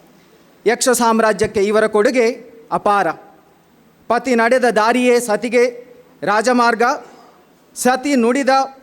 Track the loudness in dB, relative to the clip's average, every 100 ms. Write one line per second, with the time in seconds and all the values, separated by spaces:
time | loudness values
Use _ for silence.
0 | _ _ _ _ _ _ -4 -2 0 0
1 | 2 2 0 0 -2 -2 0 0 0 0
2 | 0 0 -2 -2 -12 -20 -8 -4 0 0
3 | 0 -6 -12 _ _ _ _ _ _ _
4 | -4 -4 0 0 2 2 0 0 0 2
5 | 2 2 0 -4 -2 0 0 -2 -16 -20
6 | -20 -8 -2 0 0 2 2 2 0 -2
7 | -8 -20 -20 _ _ _ _ -4 -2 0
8 | 0 0 2 0 0 0 0 -8